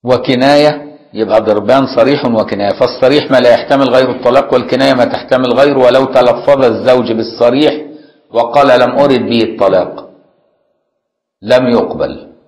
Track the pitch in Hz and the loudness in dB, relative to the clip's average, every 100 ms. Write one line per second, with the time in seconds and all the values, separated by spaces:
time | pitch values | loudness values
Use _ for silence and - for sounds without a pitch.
0 | 120 120 127 127 135 147 147 147 - - | 0 -2 0 0 2 4 2 -2 -12 -20
1 | _ 107 104 107 107 104 101 131 127 - | _ -6 0 0 2 -2 0 0 0 0
2 | 117 143 156 113 101 101 101 - 123 - | 0 0 -2 -2 -4 -4 -4 -2 -2 0
3 | 131 147 - 131 120 113 - 139 131 127 | 0 0 2 2 4 2 0 0 2 2
4 | 127 - 123 131 - 127 113 127 135 123 | 0 -2 0 0 0 -2 -2 -2 0 0
5 | 120 - - 131 127 120 143 135 123 127 | -2 -4 -2 -2 0 2 2 4 2 2
6 | 135 127 123 113 - 139 127 107 113 127 | 2 2 2 0 0 2 2 0 0 0
7 | 113 113 107 - 120 131 147 - - - | 0 -4 -6 -2 0 2 0 -2 -12 -20
8 | - _ _ 113 117 143 135 123 123 131 | -20 _ _ -4 0 2 2 2 2 0
9 | 143 127 - 117 110 - 98 92 87 - | 0 0 0 -2 -2 -2 0 0 -2 -10
10 | - _ _ _ _ _ _ _ _ _ | -20 _ _ _ _ _ _ _ _ _
11 | _ _ _ _ 104 123 127 113 90 76 | _ _ _ _ -2 0 2 -2 -2 -6
12 | - - - _ | -8 -10 -20 _